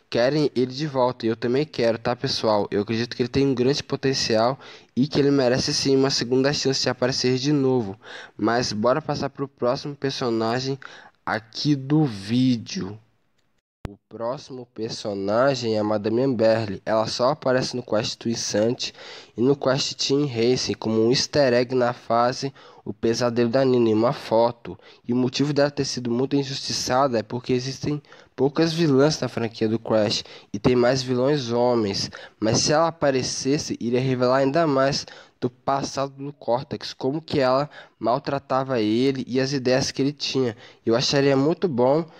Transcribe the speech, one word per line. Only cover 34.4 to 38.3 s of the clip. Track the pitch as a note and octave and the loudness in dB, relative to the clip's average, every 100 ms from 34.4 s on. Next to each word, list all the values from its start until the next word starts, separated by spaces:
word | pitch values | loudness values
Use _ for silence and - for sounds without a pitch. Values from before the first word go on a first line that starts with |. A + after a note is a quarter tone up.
| C3+ D3+ D#3+ | 2 2 2
mais | C3+ C#3 C#3+ - - - _ | 2 2 0 -8 -16 -20 _
do | B2+ | -8
passado | - - C#3 C3+ - C#3 | -6 -4 -2 -4 -6 -6
do | C3+ C#3+ | -6 -12
Cortex, | - - A#2+ D3 G#2 - | -10 -4 -2 -2 -10 -10
como | - C3 D#3 | -6 -4 -4
que | D#3+ D3+ | -4 0
ela | B2+ C3 D3 - - _ | 2 2 -2 -8 -20 _
maltratava | A2 B2+ - | -2 -2 -2